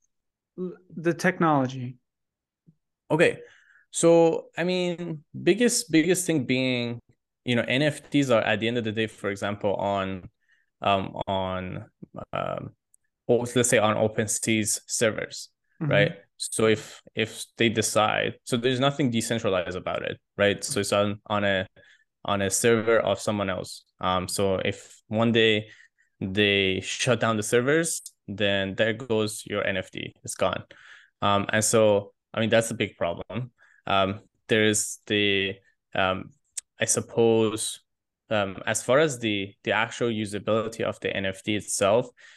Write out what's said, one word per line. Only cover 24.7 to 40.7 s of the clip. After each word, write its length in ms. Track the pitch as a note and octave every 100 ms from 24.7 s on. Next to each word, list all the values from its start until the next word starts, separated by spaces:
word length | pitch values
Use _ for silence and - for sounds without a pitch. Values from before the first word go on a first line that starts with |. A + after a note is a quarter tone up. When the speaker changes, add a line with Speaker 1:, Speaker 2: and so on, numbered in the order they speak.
| G#2 - - -
Speaker 2:
one 240 | A2 A#2
day 360 | A#2 A2 G#2+ G#2+ - _ _ _ -
they 600 | G2+ F#2+ G#2 G2 F#2+ F#2+
shut 400 | - - - A#2
down 160 | A2+ A2
the 60 |
servers, 600 | G#2 A#2+ B2 D#3 E3 - - _ -
then 480 | G2+ G2+ G2 G2
there 180 | F#2+ A2
goes 520 | A2 C3 A2 G#2+ - -
your 180 | G2+
N 120 | - F#2+
F 140 | -
T. 240 | - - -
It's 100 | -
gone. 300 | - F#2+ - - - - - _ -
Um, 240 | G2+ G2+ G2
and 120 | A2
so, 480 | A2 A#2 G#2+ G2+ G2+ _ _
I 60 | -
mean, 100 | A2
that's 200 | A2+ A2+
a 40 |
big 220 | G#2+ G#2 -
problem. 560 | F2 F2 - G#2+ B2+ _ _ _ -
Um, 340 | G2 F#2+ G2+ - _ -
there's 500 | A2+ G#2+ G#2+ - - -
the, 480 | G#2 G2+ G2 F#2+ F#2+ _ _ _
um, 360 | - F#2+ F#2+ - _ _ - - -
I 40 |
suppose, 960 | A2 - A2+ A#2 A#2 A2+ A2 G#2+ - - _ _ _ _ -
um, 280 | A2 G2 F#2+ -
as 160 | A2
far 160 | - C3
as 200 | D#3+ A#2+
the, 360 | A#2 G#2 G2 -
the 80 | -
actual 360 | G2+ A#2 - A#2+
usability 760 | A2 G#2 G2+ F2+ A2 A2